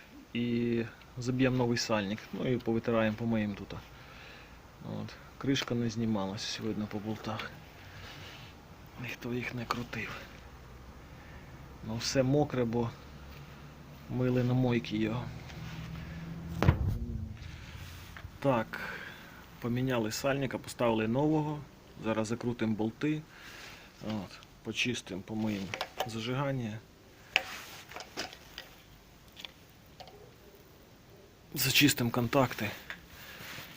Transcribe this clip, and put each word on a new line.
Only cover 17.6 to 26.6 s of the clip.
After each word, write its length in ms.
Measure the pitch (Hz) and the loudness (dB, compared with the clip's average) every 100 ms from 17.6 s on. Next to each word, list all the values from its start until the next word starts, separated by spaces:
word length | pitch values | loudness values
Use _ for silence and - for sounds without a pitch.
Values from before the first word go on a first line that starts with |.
| - - - - - - - - | -12 -12 -12 -12 -12 -12 -12 0
Так, 400 | 139 120 113 - - - - - - - - - | 4 4 2 -4 -6 -8 -10 -12 -16 -16 -16 -4
поміняли 500 | 120 120 131 123 107 | 0 2 2 2 2
сальника, 460 | - 139 139 131 107 | 2 2 2 0 -2
поставили 500 | - - 120 110 110 | -4 2 4 6 4
нового. 500 | 127 151 156 151 147 135 - - - | 4 6 4 2 -2 -8 -16 -18 -4
Зараз 240 | 110 110 107 | 0 2 2
закрутимо 460 | 117 120 120 113 | 0 0 2 2
болти. 480 | 104 110 - 147 156 156 - - - - - - - 107 | 4 2 2 0 0 -4 -14 -16 -14 -14 -14 -18 -10 -6
От, 320 | 107 113 - - - | -4 -6 -12 -18 -12
почистимо, 600 | 117 107 123 117 - 95 | -6 0 0 0 -4 -6
помиємо 440 | - 110 110 101 95 - - - 117 | -4 0 0 0 -2 -4 -4 -2 -4
зажигання. 720 | 113 113 131 139 135 | -2 -2 0 0 0